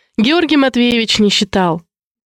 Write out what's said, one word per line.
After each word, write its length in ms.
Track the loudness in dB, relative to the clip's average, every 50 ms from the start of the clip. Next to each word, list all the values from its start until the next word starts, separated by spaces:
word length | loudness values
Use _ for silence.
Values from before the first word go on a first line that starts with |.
| _ _ _ -2
Георгий 400 | -2 0 0 0 0 0 2 2
Матвеевич 600 | 2 0 0 0 0 0 0 0 -2 -2 0 0
не 120 | 0 0
считал. 500 | 0 -2 -4 -2 -2 -2 0 0 -2 -4 -8 _ _ _ _ _ _ _ _